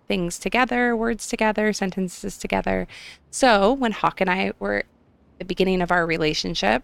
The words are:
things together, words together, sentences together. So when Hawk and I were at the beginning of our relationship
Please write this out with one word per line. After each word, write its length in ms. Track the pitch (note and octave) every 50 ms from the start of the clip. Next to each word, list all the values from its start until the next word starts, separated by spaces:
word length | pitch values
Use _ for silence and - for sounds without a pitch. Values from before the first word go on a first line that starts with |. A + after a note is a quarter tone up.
| _ -
things 300 | G3+ F#3+ F3 F3 - -
together, 580 | - F#3+ - A#3+ B3+ A#3 A#3+ B3 B3 A#3+ A#3
words 300 | A3 A3+ A#3 A#3 - - -
together, 440 | - - A3 G#3+ G#3+ - G#3+ G#3+ G3
sentences 640 | - G3 F#3 - F#3+ F#3 F3+ - - - G3 - -
together. 480 | - - - - F#3 - F#2+ - F3+ - - - - - - - _ _
So 420 | - - C#4 B3+ A3 G3 G3 G#3+ C4+
when 200 | C#4 B3+ A3+ G3+
Hawk 280 | - - D3 - -
and 80 | F#3+ F#3
I 220 | F3+ F#3+ G3 G3 - -
were 200 | G3+ G3+ G2+ C#3+
at 60 | - _ _ _ _ _ _ _ _ _ _ -
the 60 | F3+
beginning 360 | - F3 - F#3 F#3 F#3+ F#3
of 80 | F3 F3
our 160 | F3+ F3+ E3
relationship 800 | E3 D#3+ D#3+ D#3+ D3+ D3+ - - F3+ E3+ - G3 G3+ A3 B3+